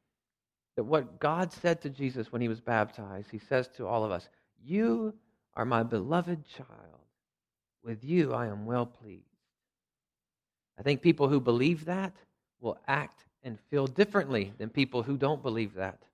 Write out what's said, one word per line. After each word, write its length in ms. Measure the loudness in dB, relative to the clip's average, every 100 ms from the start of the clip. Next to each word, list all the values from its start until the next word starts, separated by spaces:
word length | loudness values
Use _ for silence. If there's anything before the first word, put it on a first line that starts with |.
| _ _ _ _ _ _ _ -6
that 80 |
what 340 | 0 0 0 -2
God 340 | 0 2 -2
said 280 | 0 0 0
to 80 | -4
Jesus 400 | -4 -4 -4 -4
when 120 | -2
he 60 | -2
was 120 | -2
baptized, 720 | 0 2 0 -4 -12 -12 -12
he 80 | -14
says 300 | -2 0 0 -6
to 100 | -2
all 180 | 0
of 60 | 0
us, 180 | -2 -8 _ _ _
"You 520 | -4 0 2 0 -2 -6 _ _ _
are 100 | -4
my 180 | 0 0
beloved 640 | 2 -2 0 0 0 -4
child. 560 | -8 -20 -20 -20 -20 -20 _ _ _ _ _ _ _ _
With 220 | -12 -10
you 300 | 0 2 2
I 120 | 0 -4
am 200 | -6 -2
well 200 | -2 -2
pleased." 380 | -8 -18 -20 _ _ _ _ _ _ _ _ _ _ _ _ _ _ _ -4
I 40 |
think 180 | 0 4
people 280 | 4 4 4
who 120 | 4
believe 460 | 4 4 2 2 -2
that 280 | -4 -6 -8 _ _ _ _
will 180 | -8 -6 -2
act 380 | -2 -2 -12 _ _
and 160 | -12 -12
feel 280 | _ 0 2
differently 680 | 2 2 2 2 0 -2 -6
than 100 | -4
people 340 | 0 2 0
who 140 | -2 0
don't 260 | 0 0
believe 320 | -2 -2 -4
that. 280 | -4 -6 -8 _